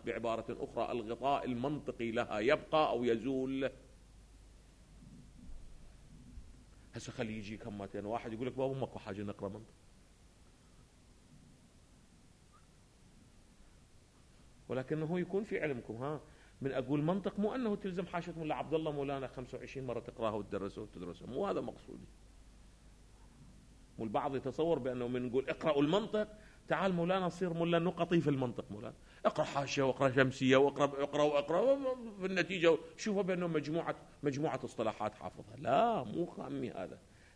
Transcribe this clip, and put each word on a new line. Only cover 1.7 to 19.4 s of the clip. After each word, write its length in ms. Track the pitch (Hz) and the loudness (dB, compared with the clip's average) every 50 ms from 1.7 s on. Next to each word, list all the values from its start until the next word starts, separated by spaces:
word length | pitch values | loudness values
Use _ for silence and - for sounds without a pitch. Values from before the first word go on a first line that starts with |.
| 151 143 - - 120 - 120 117 | -2 -2 -4 -6 -6 -4 -4 -2
لها 280 | 110 117 120 - - 107 | 0 0 0 0 0 0
يبقى 500 | 107 123 151 151 - - - 156 156 113 | 4 4 4 4 2 2 2 4 4 4
أو 160 | 107 120 123 | 2 2 2
يزول. 680 | 120 117 113 101 131 135 131 131 131 135 135 135 123 - - - - - - - - - - - - - - - - - - - - - - - - - - - - - - - - - - - - - - - - - - - - - - - - - - - - - - - - - - - - - - - - - | 2 2 2 0 0 -2 0 -2 -2 -2 -2 -4 -4 -6 -8 -16 -20 -20 -20 -20 -20 -20 -20 -20 -20 -20 -20 -20 -20 -20 -20 -20 -20 -20 -20 -20 -20 -20 -20 -20 -18 -18 -18 -20 -20 -20 -18 -14 -12 -12 -12 -12 -14 -16 -16 -16 -18 -18 -20 -20 -20 -20 -20 -18 -16 -16 -16 -16 -16 -18 -20 -20 -20 -20 -20 -20 -14 -12
هسه 180 | 117 - - 113 | -12 -10 -8 -6
خلي 260 | - 123 110 110 110 | -6 -6 -4 -6 -6
يجي 180 | 104 98 110 | -8 -8 -10
كمتين 500 | 101 - 113 101 101 98 95 - 101 101 | -10 -8 -8 -8 -8 -8 -8 -8 -6 -6
واحد 260 | 101 113 117 - 123 113 | -4 -4 -4 -4 -6 -6
يقول 140 | 110 127 | -6 -6
لك: 60 | 123 123 | -6 -4
"بابا، 260 | 131 135 135 135 135 | -2 -2 -2 -2 -2
ماكو 200 | 123 104 - 104 | -4 -6 -6 -8
حاجة 240 | - 107 98 98 104 | -10 -8 -8 -6 -6
نقرأ 260 | 101 101 - - 98 | -8 -6 -6 -6 -6
منطق". 260 | 101 107 110 - - - - - - - - - - - - - - - - - - - - - - - - - - - - - - - - - - - - - - - - - - - - - - - - - - - - - - - - - - - - - - - - - - - - - - - - - - - - - - - - - - - - - - - - - - - - - - - - - - - - - | -6 -8 -12 -18 -20 -20 -20 -20 -20 -20 -20 -20 -20 -20 -20 -20 -20 -20 -20 -20 -20 -20 -20 -20 -20 -20 -20 -20 -20 -20 -20 -20 -20 -20 -20 -20 -20 -20 -20 -20 -20 -20 -20 -20 -20 -20 -20 -20 -20 -20 -20 -20 -20 -20 -20 -20 -20 -20 -20 -20 -20 -20 -20 -20 -20 -20 -20 -20 -20 -20 -20 -20 -20 -20 -20 -20 -20 -20 -20 -20 -20 -20 -20 -20 -20 -20 -20 -20 -20 -20 -20 -20 -20 -20 -20 -20 -20 -20 -20 -20 -20 -16 -10 -6
ولكنه 520 | 120 127 127 - 156 156 156 151 170 180 | -6 -4 -4 -2 -2 -2 -2 0 0 -2
يكون 240 | 180 175 185 196 226 | -2 0 -2 -2 -2
في 160 | - 190 - | -2 -2 -2
علمكم، 340 | - 156 139 120 - - 107 | -2 -2 -2 -4 -6 -8 -8
ها، 260 | 113 127 143 156 147 - - - - - - - - | -6 -4 -4 -4 -6 -8 -12 -20 -20 -20 -20 -10 -6
من 120 | 127 135 135 | -4 -2 0
أقول 300 | 135 127 123 143 147 147 | 0 0 2 2 2 2
منطق 360 | 160 185 202 185 202 - - | 2 2 0 0 -2 0 0
مو 160 | 202 214 240 | 0 0 0
أنه 220 | 269 254 220 208 | 0 0 0 -2
تلزم 300 | 202 - 196 180 175 180 | -2 -4 -4 -4 -4 -4
حاشية 280 | 175 - 175 165 175 165 | -4 -4 -4 -4 -6 -6
ملا 180 | 165 165 151 147 | -6 -4 -2 -2
عبد 200 | 127 139 131 151 | -2 -2 0 0
الله 180 | 160 160 156 147 | 0 0 0 -2
مولانا 340 | 143 139 139 139 139 135 | -2 -2 -2 -2 -2 -4
خمسة 320 | 120 - - | -6 -8 -10